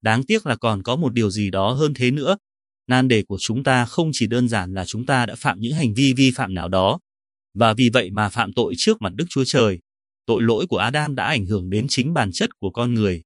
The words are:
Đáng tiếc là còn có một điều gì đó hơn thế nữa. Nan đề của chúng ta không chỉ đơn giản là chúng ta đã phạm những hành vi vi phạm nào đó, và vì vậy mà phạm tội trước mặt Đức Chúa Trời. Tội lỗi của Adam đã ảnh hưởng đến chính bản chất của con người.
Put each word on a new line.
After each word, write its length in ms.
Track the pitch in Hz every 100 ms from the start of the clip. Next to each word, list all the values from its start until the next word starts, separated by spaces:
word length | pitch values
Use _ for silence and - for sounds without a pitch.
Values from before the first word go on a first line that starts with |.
Đáng 220 | 107 113
tiếc 220 | 135 220 185
là 100 | 113
còn 280 | 117 104
có 120 | 95 131
một 180 | 156
điều 160 | 117 107
gì 200 | 98 101
đó 220 | 95 98
hơn 220 | 131 156
thế 180 | 139 123
nữa. 260 | 143 139 202 _ _ _ _ -
Nan 200 | 127 131
đề 160 | 113 92
của 100 | 95
chúng 240 | - 117
ta 220 | 143 127 120
không 240 | - 165
chỉ 140 | 147 107
đơn 200 | 117 123
giản 260 | 110 92
là 120 | 95 90
chúng 200 | 107 127
ta 200 | 135 120
đã 100 | 127
phạm 240 | 143 95
những 140 | 117
hành 200 | 156 135
vi 200 | 107 139
vi 180 | 127 135
phạm 220 | 123 113
nào 160 | 92 82
đó, 300 | 92 95 147 _ _ _ _ _
và 200 | 98 113
vì 160 | 110 123
vậy 180 | 120 95
mà 180 | 101 107
phạm 240 | - 104
tội 200 | 104 113 87
trước 240 | - 220
mặt 120 | 101 95
Đức 100 | 170
Chúa 140 | - 131
Trời. 340 | 139 110 92 _ _ _ _ -
Tội 160 | 113
lỗi 240 | 113 110 175
của 100 | 101
Adam 380 | 104 143 151 131
đã 100 | 101
ảnh 200 | 147 92
hưởng 240 | 104 90
đến 160 | 101 135
chính 240 | - 131
bản 180 | 165 107
chất 180 | 87 240 -
của 120 | 202
con 220 | - 120
người. 280 | 120 104 90